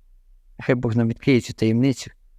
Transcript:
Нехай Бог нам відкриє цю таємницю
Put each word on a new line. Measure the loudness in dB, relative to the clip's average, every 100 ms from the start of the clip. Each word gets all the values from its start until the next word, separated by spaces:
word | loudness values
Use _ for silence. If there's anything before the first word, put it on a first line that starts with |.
| _ -20 _ -20 -20 -8
Нехай | -2
Бог | -2 0 0
нам | 0
відкриє | 0 2 2
цю | 0
таємницю | -2 0 2 2 -2 -8 -18 _